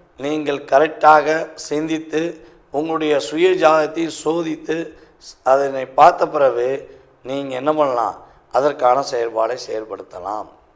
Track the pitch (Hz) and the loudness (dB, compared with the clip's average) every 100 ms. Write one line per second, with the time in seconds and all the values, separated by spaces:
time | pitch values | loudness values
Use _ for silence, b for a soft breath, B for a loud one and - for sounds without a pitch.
0 | _ - 139 156 147 139 - 135 156 156 | _ -10 -6 -4 -4 -6 2 2 2 2
1 | 151 156 147 160 160 - - 147 160 160 | 6 6 6 -2 -4 -12 -6 -4 -4 -6
2 | 160 151 165 160 b b b 135 160 160 | -4 -4 -4 -8 b b b -6 -4 -2
3 | 156 143 - 156 180 185 160 160 151 165 | 0 -2 -2 0 2 4 4 4 0 -4
4 | 165 - 151 170 160 156 - 160 160 - | -6 -6 -4 -2 -4 -8 -6 -8 -8 -14
5 | b b - - - 135 139 135 131 139 | b b -20 -6 2 2 2 -4 -4 6
6 | 156 175 165 151 135 120 123 135 - - | 6 6 0 2 2 2 -2 -4 -8 -20
7 | _ _ 120 139 139 127 139 156 143 123 | _ _ -10 -8 -6 -6 -2 0 0 -2
8 | 107 87 - b b 123 143 143 127 127 | -4 -6 -14 b b 0 0 2 2 2
9 | 139 120 117 110 113 127 - 110 107 98 | 0 -4 -4 -2 -4 -4 -8 -10 -10 -12
10 | 92 92 90 107 92 - _ | -14 -14 -10 -10 -10 -18 _